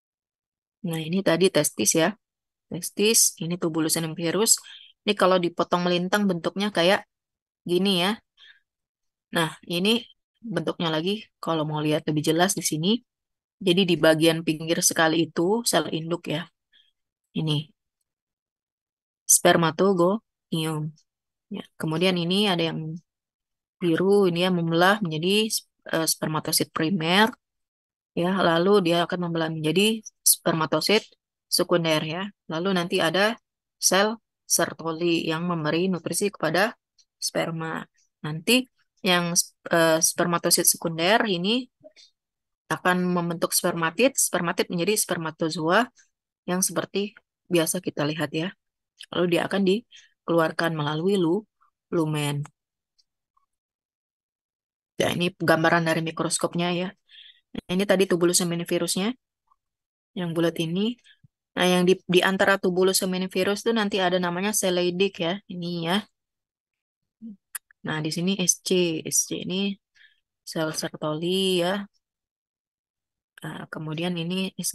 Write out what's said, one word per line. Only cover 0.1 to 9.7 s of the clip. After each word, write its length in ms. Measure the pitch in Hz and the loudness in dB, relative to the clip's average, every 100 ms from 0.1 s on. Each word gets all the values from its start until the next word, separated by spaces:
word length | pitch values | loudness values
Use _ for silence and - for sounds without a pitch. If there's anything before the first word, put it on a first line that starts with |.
| _ _ _ _ _ _ _ 175 | _ _ _ _ _ _ _ -6
Nah, 120 | 160 | -6
ini 200 | 160 185 | -4 -2
tadi 280 | 185 165 185 | 0 2 2
testis 440 | - 151 - - 165 | 2 0 0 0 2
ya. 200 | 165 - _ _ _ _ - | 2 0 _ _ _ _ -12
Testis, 640 | 165 - - 208 226 - - | -10 -8 0 2 4 2 0
ini 120 | 165 175 | -6 -2
tubulus 360 | 170 160 156 165 | -2 0 0 -2
seminiferus. 640 | 165 156 170 175 226 - - - - _ | -4 -4 -2 0 2 2 -2 -20 -20 _
Ini 100 | - 202 | -2 2
kalau 160 | 185 185 | 4 4
dipotong 480 | 170 - 170 180 | 2 -2 0 0
melintang 400 | 175 175 180 208 202 | 2 0 0 0 0
bentuknya 400 | 170 170 - 208 | 0 -4 -4 -2
kayak 320 | 190 170 208 - _ _ _ _ _ - | 2 2 2 -2 _ _ _ _ _ -2
gini 360 | 175 196 185 | 0 2 2
ya. 80 | 180 220 _ _ - - _ _ _ _ _ _ _ 175 | 0 -2 _ _ -20 -20 _ _ _ _ _ _ _ -4
Nah, 160 | 160 - | -4 -6
ini 360 | - | -6